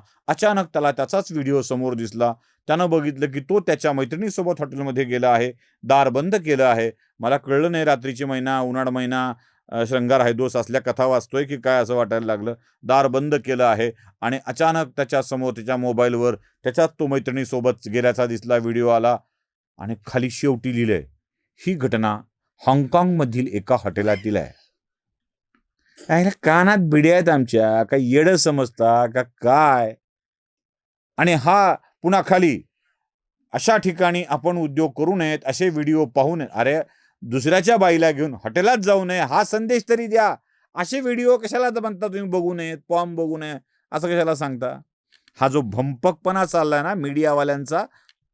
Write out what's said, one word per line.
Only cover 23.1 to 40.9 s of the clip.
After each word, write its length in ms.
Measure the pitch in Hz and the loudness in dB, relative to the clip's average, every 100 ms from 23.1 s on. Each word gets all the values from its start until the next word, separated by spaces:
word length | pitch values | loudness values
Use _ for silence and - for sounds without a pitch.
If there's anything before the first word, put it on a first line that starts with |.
| 175 131 120 127 | 2 0 -2 -4
एका 280 | 101 - 123 | -4 -2 -2
हॉटेलातील 560 | 101 90 104 101 104 101 | -2 -2 0 0 0 -4
आहे." 180 | 65 - _ _ _ _ _ _ _ _ _ _ _ _ _ - - | -4 -12 _ _ _ _ _ _ _ _ _ _ _ _ _ -14 0
यायला 200 | 160 185 | 2 2
कानात 480 | - 160 165 185 208 | 0 2 4 4 4
बिड्या 360 | 165 151 151 | 4 4 6
आहेत 160 | 175 170 | 4 4
आमच्या, 540 | 147 120 113 110 110 | 2 2 2 2 2
काय 180 | 110 139 | 2 0
येडं 320 | 123 135 160 185 | 2 4 4 4
समजता 680 | 160 143 123 - 113 117 120 | 2 0 -2 0 2 4 2
का 180 | 123 | -2
काय? 720 | 123 _ 120 139 151 127 113 113 _ _ _ _ _ _ _ _ _ _ _ - | -6 _ 2 4 4 4 0 -6 _ _ _ _ _ _ _ _ _ _ _ 0
आणि 160 | 175 | 2
हा 420 | 160 143 196 190 147 _ _ | 2 4 4 4 2 _ _
पुन्हा 200 | 170 190 - | 0 2 4
खाली, 340 | 185 175 107 - _ _ _ _ _ _ _ _ | 4 4 2 -6 _ _ _ _ _ _ _ _
"अशा 260 | 120 - 220 | -4 2 2
ठिकाणी 460 | 190 165 175 175 | 0 0 0 0
आपण 340 | 156 143 151 175 | -2 -2 -2 -2
उद्योग 340 | 156 143 160 131 | -2 -2 -2 -2
करू 180 | 160 190 | -2 0
नयेत, 240 | 156 151 135 | -2 -4 -4
असे 240 | 131 180 | -2 -2
व्हिडिओ 360 | 151 147 156 143 | 0 0 0 0
पाहू 300 | 139 135 170 | 0 0 -2
नये." 120 | 131 | -4
अरे, 260 | 104 123 156 - _ _ _ 120 | -2 0 0 -4 _ _ _ -6
दुसऱ्याच्या 520 | 127 131 185 190 233 | -4 2 2 4 4
बाईला 340 | 185 165 165 | 4 4 2
घेऊन 220 | 143 143 | 2 -4
हॉटेलात 440 | 113 110 143 202 247 | -6 -6 0 2 2
जाऊ 280 | 190 196 180 | 2 2 0
नये 140 | 180 | -2
हा 240 | 139 156 | 0 0
संदेश 400 | 208 214 226 247 - | 0 -2 0 -2 0
तरी 180 | 233 233 | -2 0
द्या. 280 | 220 214 147 _ _ _ - | 2 2 0 _ _ _ -8
असे 240 | 175 | -6